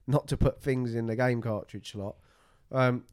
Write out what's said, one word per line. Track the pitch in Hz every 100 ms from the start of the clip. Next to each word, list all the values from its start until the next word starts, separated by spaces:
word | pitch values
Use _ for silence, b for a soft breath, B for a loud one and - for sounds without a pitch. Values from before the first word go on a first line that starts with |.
| -
not | 143 -
to | 135
put | - -
things | - 131 123
in | 117 113
the | 110
game | 127 120
cartridge | 113 107 - 104 -
slot. | 104 101 - b b b b b
Um, | 131 127 123 -